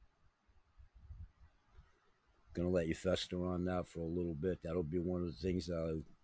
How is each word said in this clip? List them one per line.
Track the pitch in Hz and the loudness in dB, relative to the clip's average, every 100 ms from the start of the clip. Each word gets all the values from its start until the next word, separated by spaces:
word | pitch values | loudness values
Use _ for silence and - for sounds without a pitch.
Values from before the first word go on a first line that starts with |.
| - _ - _ _ - _ - - - - - - - - _ _ - - _ _ _ _ _ - | -20 _ -20 _ _ -20 _ -20 -20 -18 -14 -12 -14 -16 -20 _ _ -20 -20 _ _ _ _ _ -8
Gonna | 87 87 | 0 4
let | 90 82 | 4 4
you | |
fester | 82 92 87 - 90 90 | 2 2 2 2 -2 0
on | 90 90 | 2 2
that | 90 85 | 0 -2
for | 85 | -4
a | |
little | 82 87 87 | -2 0 0
bit. | 73 92 87 | 0 0 0
That'll | 85 87 | 0 0
be | 76 90 | 0 0
one | 85 90 | 2 0
of | 87 | -2
the | 80 | -2
things | 92 90 82 | 0 0 0
that | 82 | 0
I'll | 82 80 - - | 0 -2 -6 -14